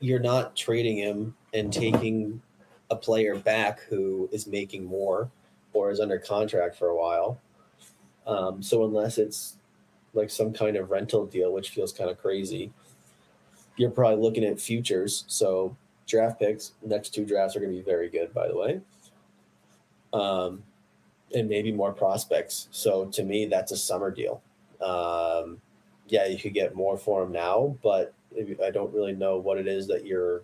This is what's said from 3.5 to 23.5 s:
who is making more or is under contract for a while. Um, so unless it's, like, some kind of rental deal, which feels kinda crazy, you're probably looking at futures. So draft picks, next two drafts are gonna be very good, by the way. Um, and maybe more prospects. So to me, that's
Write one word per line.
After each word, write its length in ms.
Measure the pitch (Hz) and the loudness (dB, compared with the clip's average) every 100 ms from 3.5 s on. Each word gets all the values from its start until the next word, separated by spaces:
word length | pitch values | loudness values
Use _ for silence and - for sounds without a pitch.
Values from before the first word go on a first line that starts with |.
| 110 104 104 | 2 0 -2
who 460 | - 101 95 95 92 | -6 -2 -2 -2 -4
is 140 | 107 104 | -6 -6
making 400 | 101 98 98 90 | -6 -6 -10 -6
more 440 | 95 98 92 127 - _ _ _ | -2 0 0 -2 -8 _ _ _
or 160 | 107 101 | 0 2
is 100 | 98 | 2
under 180 | 104 95 | 0 0
contract 580 | - 104 107 95 87 - | 0 0 2 2 0 0
for 120 | 87 | 0
a 80 | 85 | 2
while. 420 | 85 85 98 127 _ _ _ _ - _ _ _ - | 2 2 0 -2 _ _ _ _ -20 _ _ _ -4
Um, 360 | 101 92 92 | -2 -2 -4
so 220 | 98 117 | 0 2
unless 340 | 110 107 110 113 | 4 2 0 0
it's, 380 | 107 - - - _ _ _ _ _ | -2 -2 -10 -16 _ _ _ _ _
like, 160 | 110 107 | -2 -2
some 220 | - 110 | -2 -2
kind 240 | 110 107 104 | 0 0 0
of 140 | 92 | 0
rental 360 | 98 107 110 98 | 0 2 0 0
deal, 260 | 92 90 | 0 0
which 180 | 95 95 | 0 -4
feels 220 | 110 92 | -4 -4
kinda 220 | - 92 | -2 -4
crazy, 580 | 90 98 98 95 95 98 - - - _ _ _ _ _ _ _ - | -2 -2 -2 -4 -6 -8 -12 -20 -20 _ _ _ _ _ _ _ 0
you're 140 | 123 | 2
probably 300 | 123 117 107 | 6 4 6
looking 240 | 113 113 | 4 4
at 140 | 104 101 | 0 0
futures. 640 | - 117 120 92 101 - - | -2 -4 0 0 0 -4 -6
So 480 | - 101 92 95 - _ _ - | 0 2 2 -2 -6 _ _ 0
draft 340 | 110 113 113 | 2 2 2
picks, 320 | 104 107 - - | 0 0 -8 -14
next 280 | 110 104 - | -4 -4 -2
two 140 | - | -6
drafts 300 | 104 101 95 | 0 2 2
are 60 | 98 | -2
gonna 120 | 98 | -4
be 100 | 92 | -4
very 260 | 95 87 85 | 0 0 0
good, 260 | 80 85 | -2 -2
by 140 | - 82 | -2 -2
the 80 | 90 | 0
way. 240 | 107 185 - _ - _ _ _ _ _ _ _ _ _ _ | 0 -2 -8 _ -20 _ _ _ _ _ _ _ _ _ _
Um, 520 | 107 98 92 90 92 - _ _ _ _ _ _ | 0 0 0 -2 -6 -16 _ _ _ _ _ _
and 160 | 123 107 | -2 0
maybe 200 | 104 110 | 0 0
more 220 | 104 98 | 0 0
prospects. 760 | 95 95 101 - 78 - - - | 2 0 0 0 -2 0 -8 -10
So 340 | - 110 95 95 | 0 2 2 0
to 160 | 107 | -4
me, 220 | 98 104 | -2 -2
that's 280 | 104 | 2